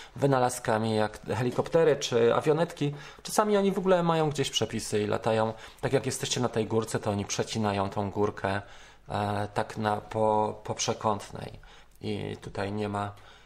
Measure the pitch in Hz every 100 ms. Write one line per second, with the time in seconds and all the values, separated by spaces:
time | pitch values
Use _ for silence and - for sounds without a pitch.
0 | - 117 143 131 123 - - 110 113 107
1 | 107 - - 104 123 123 - 165 156 135
2 | - 117 117 - 156 151 170 - 147 143
3 | - - - - 214 202 196 196 185 180
4 | 170 160 151 143 135 - 110 113 - 104
5 | 107 104 113 110 110 110 - - 131 131
6 | 131 - - 127 120 113 101 113 110 117
7 | 110 101 98 - - 113 104 101 98 107
8 | 101 104 104 - 98 101 - - - -
9 | - 101 104 101 101 - 107 110 107 104
10 | - 110 107 107 107 104 - 107 - 110
11 | 110 101 - - - - - - - -
12 | 110 101 101 101 - 101 98 104 104 101
13 | 101 101 - -